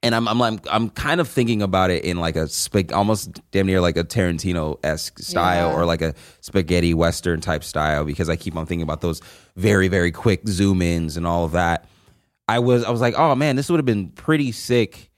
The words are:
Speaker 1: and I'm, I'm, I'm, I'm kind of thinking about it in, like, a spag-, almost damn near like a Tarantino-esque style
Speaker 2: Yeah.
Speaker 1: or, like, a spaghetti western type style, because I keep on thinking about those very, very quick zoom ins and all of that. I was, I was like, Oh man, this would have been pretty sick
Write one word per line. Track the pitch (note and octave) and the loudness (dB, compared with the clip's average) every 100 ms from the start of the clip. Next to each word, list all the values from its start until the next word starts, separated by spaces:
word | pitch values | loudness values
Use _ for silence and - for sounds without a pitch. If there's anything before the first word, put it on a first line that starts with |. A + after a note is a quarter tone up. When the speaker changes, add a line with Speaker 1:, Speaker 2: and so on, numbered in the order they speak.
Speaker 1:
and | A#2+ | 0
I'm, | A2+ A#2 | 0 0
I'm, | A#2 | 2
I'm, | A#2+ A2 - | 0 -2 -4
I'm | G#2+ A2+ | -2 -2
kind | - D3 E3+ | -4 -2 0
of | D#3 | 0
thinking | - A#2 A2 | 0 0 0
about | G2+ F#2 F#2 | 2 2 2
it | F2 | 0
in, | - F2 | -2 -2
like, | E2+ E2 | -2 -2
a | |
spag-, | D#2+ - - G#2 E2+ | -4 -4 -2 0 0
almost | E2 G2+ G#2+ - - _ | 0 2 0 -4 -16 _
damn | G2 F#2+ | -2 2
near | F#2 | 2
like | F2 E2 | 2 0
a | |
Tarantino-esque | E2+ A#2 F2+ E2 F#2+ F2 D#2 D2+ D2+ D#2+ - - | -2 0 0 0 -2 -2 -4 -4 -4 -4 -8 -12
style | - F2 F2 F2 E2+ | -6 0 2 2 2
Speaker 2:
Yeah. | D#2+ | 2
Speaker 1:
or, | E2+ | 0
like, | E2+ | 0
a | D#2+ D2+ - - | -2 -6 -18 -20
spaghetti | - G2 D#2 E2+ E2+ | -4 -2 0 2 2
western | E2 E2 E2 F2 E2 | 2 2 0 -2 -4
type | D#2+ D#2 | -2 -4
style, | - D#2 D2+ D2 | -4 -2 0 0
because | D2+ D2+ E2 | -2 -4 -2
I | E2 | -4
keep | - E2 | -4 -8
on | D#2+ | -6
thinking | F2 | -4
about | D#2 D#2 | -4 -4
those | F2 D#2+ - - _ - | -4 -6 -10 -20 _ -2
very, | G#2 G2+ F#2+ | 2 4 4
very | F#2 F2 | 2 0
quick | E2 A#2 F#2+ A2 | 0 0 0 -2
zoom | F#2 G2 F#2+ | 2 2 4
ins | F2 E2+ E2 E2 | 2 0 -2 -4
and | E2+ | -2
all | E2+ E2+ | 0 0
of | |
that. | E2 E2+ E2+ - _ _ _ _ _ - | 0 0 0 -4 _ _ _ _ _ -2
I | A#2 | 0
was, | B2 B2 | 2 2
I | A#2 | 2
was | A#2+ | 0
like, | A#2+ A#2 | 0 2
Oh | D#3 | 2
man, | C3 D3 C3 | 2 2 0
this | C#3+ | 0
would | E3+ | 0
have | C3+ | 2
been | G#2 F#2 | 0 -2
pretty | - - D#3 C#3 | -8 0 0 0
sick | A2 - B2 G#2+ - - | -6 0 0 0 -6 -20